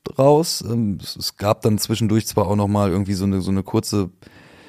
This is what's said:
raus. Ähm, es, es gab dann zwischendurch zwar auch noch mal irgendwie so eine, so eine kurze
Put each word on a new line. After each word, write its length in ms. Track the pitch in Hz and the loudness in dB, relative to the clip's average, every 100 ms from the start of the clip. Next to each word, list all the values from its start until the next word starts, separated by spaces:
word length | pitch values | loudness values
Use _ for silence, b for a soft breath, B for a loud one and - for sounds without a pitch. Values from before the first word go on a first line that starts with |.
| - - | -10 2
raus. 460 | 135 147 170 - 104 | 4 4 2 -4 -4
Ähm, 300 | 117 107 92 | -2 -2 -2
es, 140 | - - | -8 -10
es 200 | 101 - | -10 -4
gab 240 | 101 110 | -2 0
dann 160 | 113 107 | 2 0
zwischendurch 480 | - 110 110 110 - | 0 0 2 0 0
zwar 220 | - 92 | -2 0
auch 80 | 104 | 0
noch 100 | 101 | 0
mal 220 | 104 101 | 2 2
irgendwie 220 | 90 98 | 0 0
so 100 | 95 | -2
eine, 160 | 98 95 | 0 0
so 100 | 90 | 0
eine 100 | 98 | -2
kurze 480 | 92 110 - 107 90 - B B B B | -2 -2 0 -2 -2 -6 B B B B